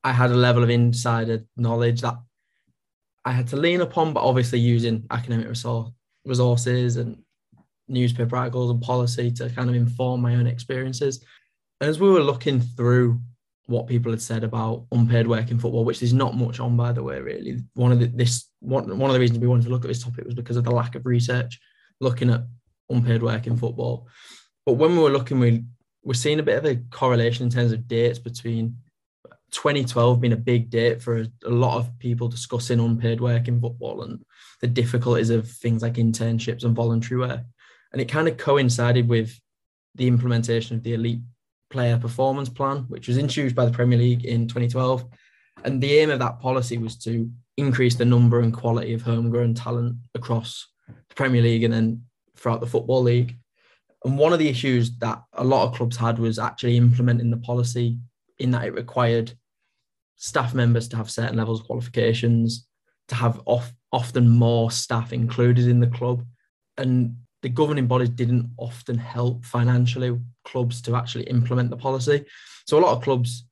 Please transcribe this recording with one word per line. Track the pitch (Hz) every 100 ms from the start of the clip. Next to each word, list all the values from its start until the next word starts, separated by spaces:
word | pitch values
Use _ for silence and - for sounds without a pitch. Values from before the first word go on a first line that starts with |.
| 135
I |
had | 123 127
a | 123
level | 123 120
of | 120
insider | 120 120 120 123 117 113 113 - -
knowledge | 120 117 120 120
that | 123 120 - _ _ _ _ _ _ _ _ _ 127
I |
had | 127 123
to | 139
lean | 170 175
upon, | 165 - 160
but | 147
obviously | - 127 120 123
using | 120 117 117 113 113
academic | 120 123 117 113
resor-, | 117 123 117 113 - _ _
resources | 135 123 123 120 123 123 123 117
and | 117 - _ _ _ _ _ _ -
newspaper | 127 123 120 117 123
articles | 123 123 123
and | 117
policy | 120 123 120 120 120
to | 117 123
kind | 120 123
of | 120
inform | 120 120 127 127
my | 120 120
own | 120
experiences. | 120 - 131 131 127 139 131 _ _ _ _ _ _
And | 143
as | 156
we | 196
were | 185
looking | 139 123 147 135
through | 120 - 120 123 120 117 - _ _ _ -
what | 117 -
people | 120 120
had | 110
said | - 113 113
about | 113 113 113 -
unpaid | 123 117 117 113
work | 113 120
in | 117
football, | 117 120
which | 113 -
is | 120
not | 127 135 127
much | 117 123
on, | 123 120
by | 120
the | 120
way, | 131 67
really. | 127 95 - 123 123
One | - 123
of | 123
the, | 120
this, | 123 120 - - _
one, | - 131 - 98
one | 135
of |
the | 127
reasons | 123 117
we | 120
wanted | 123 117
to |
look | 123
at | 120
this | 120
topic | 123 120
was | - 123
because | 123 123
of |
the | 120
lack | 120 120 131
of | 127
research | 120 120 123 120 - _ _ _ _
looking | 131 120 123
at | 117 - - _ _ _
unpaid | 127 120 113
work | 113 113 120
in | 120
football. | 117 123 120 120 - - - - _ _ -
But |
when | 127 160 175
we |
were | 151
looking, | 139 123 135
we | 120 117 117 - _ _
we're | -
seeing | 123 147 151
a |
bit | - 113
of | 151
a | 123 -
correlation | - 131 120 117 120 123
in |
terms | 123 120
of | 110 117
dates | 117 120 120
between | 117 113 120 113 113 113 _ _ _ _ - - _
twenty | - 151 143
twelve | 123 120 120 123
being | 120
a | 110
big | 120 120 117
date | 117 117 120
for | 123 117
a, | 113 - -
a |
lot | 120 127 120
of | 120 -
people | 123 120 120
discussing | - - 123 - 120
unpaid | 117 113 117 117
work | 120 117 120
in | 120
football | 117 120 - 101
and | - - _ _ - _
the | 127
difficulties | 123 120 123 123 117 113
of | 117 110
things | - 120 113
like | 120 120
internships | 113 113 117 117 117 120
and | 120 117
voluntary | 117 113 113 127
work. | 127 123 - _ _ _ _
And | 135
it | 113
kind | 143 160
of | 160
coincided | - 139 127 120 120 123 120
with | 117 110 - _ _ _ _ _ -
the | 127
implementation | 120 123 117 117 117 113 117
of |
the | 113
Elite | 113 117 120 120 _ _ _ _
Player | 131 120 120
Performance | 117 117 135 135 135
Plan, | - 135 139 127
which | 92 -
was | 123
introduced | 147 - 135 120
by | 123
the |
Premier | 120 123 120
League | 123 120 120
in | 117 117
twenty | 123 120
twelve. | 127 127 127 - _ _ _ _ -
And | 139 135
the | 139 147
aim | 156
of | 135
that | 120 -
policy | 127 131 123 120
was | 113 -
to | 113 117 117 120 _ -
increase | 139 127 127 123
the | 120
number | 123 120 120
and | 117
quality | 117 117 117 -
of | 113
homegrown | 120 117 117 120 120
talent | 117 120 120 120 120 - -
across | 123 117 113 - - _ -
the | - _ -
Premier | 135 123
League | 117 117
and | 113
then | 113 113 117 - _ _ _
throughout | 120 117
the | 117
Football | - 117 131
League. | 123 120 123 - _ _ _ _ _ _ 131
And | 139
one | 156
of | 170
the | 151
issues | 123 135 123 117 -
that | - - _
a | -
lot | 131 135 113
of | -
clubs | 117 -
had | 120 117
was | 117 110
actually | 110 - 123 120
implementing | 120 120 123 117 120
the | 117
policy, | 120 123 120 123 117 117 - _ _ _
in | 131
that | 123
it | 101
required | - 120 - 117 117 117 - _ _ _ _ _ _ _ _
staff | - 156 123
members | 131 117 117 113
to | 117
have | 110
certain | - 113 113
levels | 113 113
of | -
qualifications, | 123 120 - 117 117 120 117 117 117 _ _ _ _ _
to | 120
have | 117 117 -
of-, | 120 - - _
often | 127 120 131 120
more | 117 117 117 113
staff | - - 117 117
included | 123 117 - 120 123 120
in | 123
the | 120
club. | 120 120 127 - _ _ _ _ -
And | 131 127 117 120 - _
the | 135
governing | 123 151 147 123
bodies | 127 123
didn't | 120 117 123 120 -
often | 120 - - 117
help | - 120 123 123
financially | - 123 120 123 123 120 123 120 123 _ -
clubs | 131 120 120
to | - 120
actually | - - -
implement | 123 120 123 123
the | 120
policy. | 135 131 123 147 143 - - - -
So | 151
a |
lot | 175 127
of |
clubs | 139 131 120 - -